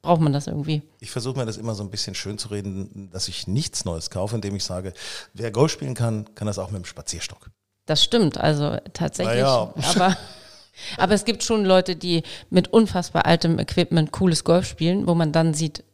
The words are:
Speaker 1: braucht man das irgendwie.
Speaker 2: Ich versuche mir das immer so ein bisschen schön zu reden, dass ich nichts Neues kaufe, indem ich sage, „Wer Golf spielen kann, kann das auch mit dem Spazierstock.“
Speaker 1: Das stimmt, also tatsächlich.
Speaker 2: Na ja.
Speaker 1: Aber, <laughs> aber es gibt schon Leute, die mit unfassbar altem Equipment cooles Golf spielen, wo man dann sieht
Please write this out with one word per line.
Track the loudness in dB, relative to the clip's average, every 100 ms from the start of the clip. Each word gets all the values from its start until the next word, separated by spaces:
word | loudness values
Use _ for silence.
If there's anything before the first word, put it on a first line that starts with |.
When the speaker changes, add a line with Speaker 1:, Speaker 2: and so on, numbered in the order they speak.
Speaker 1:
braucht | 0 4
man | 4
das | 2 -2
irgendwie. | -6 -2 -4 -4 _
Speaker 2:
Ich | -10
versuche | -8 -6 -4
mir | -4
das | -4
immer | -6
so | -6
ein | -6
bisschen | -8 -8
schön | -8 -8 -8
zu | -8
reden, | -6 -6 -8 -8 -12 -14
dass | -8 -8
ich | -8 -4
nichts | -2 -2 -6
Neues | -6 -6 -6
kaufe, | -6 -4 -4
indem | -6 -6
ich |
sage, | -6 -6 -10 -12 -14 -14 -16
„Wer | -10 -4
Golf | 2 2
spielen | 2 -6 -2
kann, | -2 -2 -6 -6
kann | -6
das | -4
auch | -6
mit | -8
dem | -10
Spazierstock.“ | -14 -10 -10 -10 -12 -20 _ _ _ -2
Speaker 1:
Das | 2
stimmt, | 4 6 4 4
also | 2 2 0 -2 -8
tatsächlich. | -4 -4 -2 0 2
Speaker 2:
Na | 4
ja. | 4 0 -4 0 4
Speaker 1:
Aber, | 4 2 -6 -20 -20 -20
<laughs> | _ -18 -12 -2
aber | 2 2
es | 2
gibt | -2
schon | 0 2 6
Leute, | 4 4 -4
die | 0 0 0 -12 0
mit | 2 4
unfassbar | 4 4 0 -2 0 4
altem | 4 4 0
Equipment | 0 0 2 2 0
cooles | 2 2 2
Golf | 4 2 2
spielen, | -2 0 0 2
wo | 2
man | 2
dann | 2 2 2
sieht | -2 -6 -18